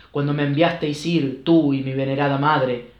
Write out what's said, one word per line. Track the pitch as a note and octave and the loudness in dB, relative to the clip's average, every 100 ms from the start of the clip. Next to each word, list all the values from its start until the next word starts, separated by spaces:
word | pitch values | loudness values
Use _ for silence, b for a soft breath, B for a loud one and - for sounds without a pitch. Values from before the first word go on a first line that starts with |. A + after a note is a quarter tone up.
| B | B
cuando | D3 C#3+ | -4 -2
me | D3 | 0
enviasteis | C#3+ C#3+ E3+ E3+ D3+ D3 E3 | 0 2 0 0 -6 -4 -2
ir, | E3 C3+ B2+ | 0 0 -2
tú | - E3 C#3+ | 2 4 4
y | C3+ | 0
mi | C3+ | -2
venerada | C3 C3+ C#3 C#3+ C#3 | -4 -2 0 0 0
madre, | D3 D3+ B2+ A#2+ - | 2 2 0 -2 -8